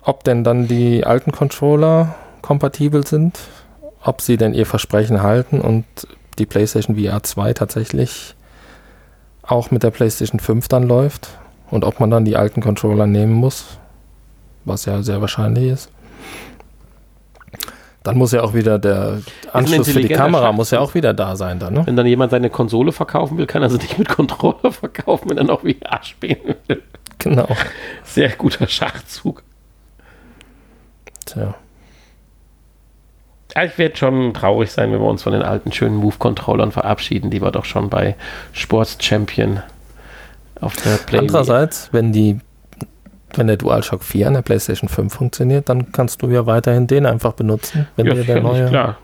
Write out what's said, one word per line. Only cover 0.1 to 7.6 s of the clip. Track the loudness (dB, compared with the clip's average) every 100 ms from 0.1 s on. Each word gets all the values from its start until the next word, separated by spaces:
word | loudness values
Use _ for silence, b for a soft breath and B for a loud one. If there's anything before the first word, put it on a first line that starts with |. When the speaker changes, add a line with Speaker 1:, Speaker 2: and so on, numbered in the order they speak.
| -2
Speaker 1:
denn | 0 2
dann | 2 2 2
die | 2 4 2 2
alten | 2 0
Controller | -2 -2 0 2 4 4 4 2 -2 B B
kompatibel | -2 0 0 0 2 2 2
sind, | 2 0 -2 B B B B -20 -8
ob | -6 -4
sie | 0 2
denn | 2
ihr | 2 0
Versprechen | -2 0 0 2 2
halten | 2 2 2 0
und | 2 0 -2 -14 -20 -20 _ -4
die | -2
PlayStation | 0 0 0 0 0
V |
R | 0 -2
zwei | -4 -4 -2
tatsächlich | -2